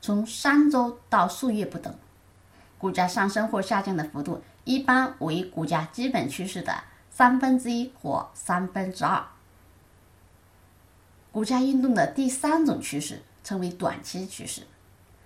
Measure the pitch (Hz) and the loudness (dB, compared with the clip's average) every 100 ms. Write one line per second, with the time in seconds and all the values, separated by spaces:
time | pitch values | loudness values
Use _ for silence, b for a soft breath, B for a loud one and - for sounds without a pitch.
0 | - 208 226 - 285 294 294 262 240 240 | -2 -2 -2 -2 4 6 6 4 2 -2
1 | - 208 180 - 254 208 180 - - - | 0 2 2 0 -2 -2 -2 -6 -10 -14
2 | - _ _ _ _ b b b 190 180 | -20 _ _ _ _ b b b -2 2
3 | 180 208 196 220 220 196 190 202 196 175 | 2 2 0 0 0 0 0 0 0 -2
4 | 151 139 147 - B B 247 254 262 254 | -4 -6 -6 -6 B B -2 0 4 2
5 | 254 - 160 170 185 165 160 160 160 - | 2 -2 -4 -2 -4 -6 -2 -2 -2 -4
6 | 262 - - - 185 - - - - b | -2 -2 -2 -6 -8 -8 -6 -8 -10 b
7 | b - 247 262 262 254 240 233 254 - | b 4 6 6 2 2 0 -4 -6 -8
8 | 143 - - - - 180 185 190 190 180 | -4 -4 -6 -10 -4 -2 -2 -4 -6 -2
9 | 156 190 - - _ _ _ _ _ _ | 0 0 -4 -16 _ _ _ _ _ _
10 | _ _ _ _ _ _ _ _ _ _ | _ _ _ _ _ _ _ _ _ _
11 | _ _ _ 214 220 254 262 269 262 208 | _ _ _ -4 0 2 2 2 4 4
12 | 143 277 262 - 302 320 285 - - 143 | 2 0 -2 0 2 4 2 0 -4 -6
13 | - - - _ - 190 180 175 180 - | -6 -10 -16 _ -8 -4 -4 -4 -4 -4
14 | - 180 190 - - - - _ _ _ | -10 -10 -10 -12 -12 -12 -14 _ _ _
15 | _ b | _ b